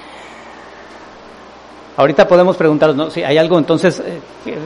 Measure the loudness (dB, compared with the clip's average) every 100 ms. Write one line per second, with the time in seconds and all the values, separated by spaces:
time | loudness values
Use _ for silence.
0 | -20 -20 -20 -20 -20 -20 -20 -20 -20 -20
1 | -20 -20 -20 -20 -20 -20 -20 -20 -18 -2
2 | 0 2 4 4 2 2 0 2 0 0
3 | -4 -6 -2 0 2 0 0 0 0 -2
4 | -10 -12 -16 -18 -14 -12